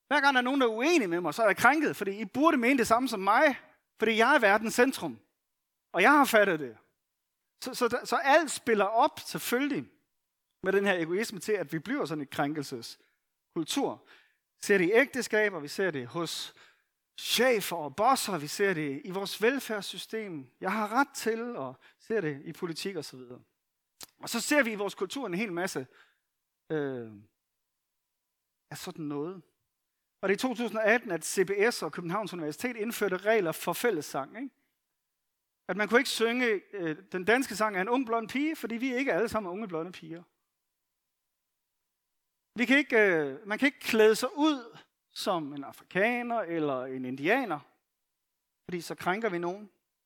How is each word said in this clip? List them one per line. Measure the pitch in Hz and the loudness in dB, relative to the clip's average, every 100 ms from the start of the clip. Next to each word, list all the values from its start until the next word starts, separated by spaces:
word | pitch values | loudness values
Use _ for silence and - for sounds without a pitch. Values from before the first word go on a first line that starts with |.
| _ | _
Hver | 285 | 2
gang | 277 | 4
der | 262 | 4
er | |
nogen, | 247 277 | 2 2
der | 240 | 2
er | |
uenige | 220 285 349 196 | 2 2 2 2
med | 170 | 0
mig, | 170 | -2
så | 143 | 2
er | 220 | 2
jeg | 185 | 6
krænket, | 240 302 269 143 | 4 4 0 -2
fordi | 196 196 | -4 -6
I | 214 | -6
burde | 254 320 302 | 2 4 4
mene | 233 269 | 4 2
det | 220 | 4
samme | 233 254 | 2 2
som | 208 | -2
mig, | 196 226 302 - - _ _ _ | 2 4 4 2 -8 _ _ _
fordi | 220 220 | 0 4
jeg | 233 294 | 4 6
er | |
verdens | 294 220 220 | 6 4 2
centrum, | - 269 - 165 110 _ _ _ _ _ _ _ | 2 2 2 -8 -10 _ _ _ _ _ _ _
og | - | 4
jeg | 214 | 6
har | 294 269 | 8 6
fattet | 220 196 160 | 6 4 2
det. | 127 107 _ _ _ _ _ _ _ _ | -4 -12 _ _ _ _ _ _ _ _
Så, | - | -12
så, | 226 240 | -2 0
der, | 240 208 | 0 -2
så | 247 | 0
alt | 269 311 294 | 6 6 4
spiller | - - 214 196 | -2 0 2 4
op, | 226 302 - | 4 2 2
selvfølgelig, | - 165 - 247 285 262 120 _ _ _ _ _ _ _ | -10 -8 -2 0 0 -4 -6 _ _ _ _ _ _ _
med | 185 | 0
den | 196 202 | 2 2
her | |
egoisme | 185 160 180 226 190 | 0 0 -2 -4 -8
til, | - | -4
at | 202 160 | -4 -2
vi | 156 | -6
bliver | 190 277 - | -4 -4 -4
sådan | 156 | -6
et | 139 | -6
krænkelseskultur. | - 143 156 135 120 120 - _ _ _ _ _ 175 156 285 202 107 _ - _ _ _ _ | -2 -2 -2 -8 -10 -12 -18 _ _ _ _ _ -8 -4 -2 -2 -4 _ -20 _ _ _ _
Vi | |
ser | - 202 | 0 2
det | 175 | 4
i | |
ægteskaber, | 226 277 262 - 214 208 180 | 4 2 -2 -2 0 0 -2
vi | 143 | -8
ser | - 190 | -4 -2
det | 147 120 | -2 -6
hos | 151 165 - - - - _ _ _ _ - | -6 -6 -8 -10 -16 -20 _ _ _ _ -14
chefer | - - 254 220 - 170 | -2 2 4 2 -2 -6
og | 147 139 | -8 2
bosser, | 226 254 - 175 | 4 4 0 -4
vi | 147 | -6
ser | - 202 | -2 0
det | 165 147 139 185 | 0 -4 -6 -8
i | |
vores | 180 196 - | -8 -6 0
velfærdssystem. | 220 269 - 214 185 185 - 220 208 156 131 _ | 0 0 -4 -8 -8 -12 -10 -10 -8 -10 -14 _
Jeg | 185 | -4
har | 214 208 | -2 -2
ret | 233 285 | 0 -2
til, | - 226 226 240 220 | -2 -4 -4 -6 -8
og | 135 131 - _ | -10 -12 -20 _
ser | _ 220 | _ -2
det | 156 139 165 | -2 -6 -12
i | |
politik | 151 175 160 196 180 | -10 -8 -6 -8 -8
og | 143 | -10
så | 131 | -16
videre. | 123 123 _ _ _ _ _ _ - _ | -18 -20 _ _ _ _ _ _ -20 _
Og | - | -8
så | 226 | -6
ser | - 294 | 0 2
vi | 233 | 2
i | 208 | 0
vores | 202 - | -6 -4
kultur | 190 277 226 | -8 -6 -6
en | |
hel | 175 226 | -4 -4
masse, | 170 185 151 131 _ _ _ _ _ _ _ _ | -4 -4 -6 -10 _ _ _ _ _ _ _ _
øh, | 156 143 127 113 104 107 _ _ _ _ _ _ _ _ _ _ _ _ _ _ | -6 -4 -8 -12 -16 -20 _ _ _ _ _ _ _ _ _ _ _ _ _ _
af | 147 | -14
sådan | 185 175 147 | -12 -10 -8
noget. | 143 160 190 - _ _ _ _ _ _ _ | -6 -6 -10 -18 _ _ _ _ _ _ _
Og | 190 | 0
det | |
er | 196 | 0
i | |
to | 262 226 | 0 -2
tusind | 233 220 | -4 2
og | 214 | 4
atten, | 240 240 | 4 2
at | 165 - | -6 -2
C | - 185 | 0 2
B | 196 226 | 4 2
S | - | 2
og | 165 | -6
Københavns | 160 170 196 202 | -6 -4 -4 -4
Universitet | 180 151 151 254 233 | -6 -6 -4 -6 -4
indførte | 226 - 202 180 | -6 -2 -2 0
regler | 208 220 170 | 2 4 2
for | 160 - | -2 -4
fællessang, | 165 240 170 143 143 135 214 | 0 0 0 -4 -8 -8 -10
ikke? | 269 - _ _ _ _ _ _ _ _ _ _ - | -12 -14 _ _ _ _ _ _ _ _ _ _ -10
At | 190 | -4
man | 208 | 2
kunne | 240 | 2
ikke | 269 | 2
synge, | - 226 247 240 196 - | 0 0 2 0 -2 -6
øh, | 202 165 156 190 | -8 -6 -6 -8
den | 180 180 | -4 2
danske | 247 254 196 | 2 2 -2
sang | 214 190 | -2 0
af | |
en | 202 | 0
ung | 254 233 | 0 0
blond | 226 220 | -2 -2
pige, | 262 302 311 | -4 -4 -4
fordi | 220 233 | -8 -6
vi | 262 247 | -4 -2
ikke | 269 | 0
alle | 175 220 | 0 0
sammen | 208 185 | -2 -6
er | |
unge | 185 220 | -8 -8
blonde | 160 175 | -8 -8
piger. | 175 165 165 175 _ _ _ _ _ _ _ _ _ _ _ _ _ _ _ _ _ _ _ _ _ _ 208 | -12 -16 -18 -18 _ _ _ _ _ _ _ _ _ _ _ _ _ _ _ _ _ _ _ _ _ _ -4
Vi | 240 | 4
kan | 277 | 4
ikke, | 285 233 | 4 4
øh, | 202 165 143 135 202 | 4 4 0 -6 -8
man | 214 | 0
kan | 277 | 0
ikke | - | 0
klæde | - 220 220 214 | 0 6 6 6
sig | 247 320 | 0 2
ud | 311 277 233 - _ _ _ | 2 2 -6 -20 _ _ _
som | - 220 175 147 | -8 -2 -2 -4
en | 143 | -10
afrikaner | 135 - _ 180 220 247 240 233 | -12 -16 _ 2 2 0 -2 -4
eller | 170 170 147 131 135 | -2 -2 0 -2 -4
en | 131 127 | -6 -6
indianer, | 135 151 254 233 147 - _ _ _ _ _ _ _ _ _ - | -4 2 2 0 -6 -8 _ _ _ _ _ _ _ _ _ -10
fordi | 180 | -10
så | - 165 | -8 -4
krænker | 180 196 226 | -2 0 -2
vi | 175 | -2
nogen. | 175 196 208 _ _ _ | -4 -6 -14 _ _ _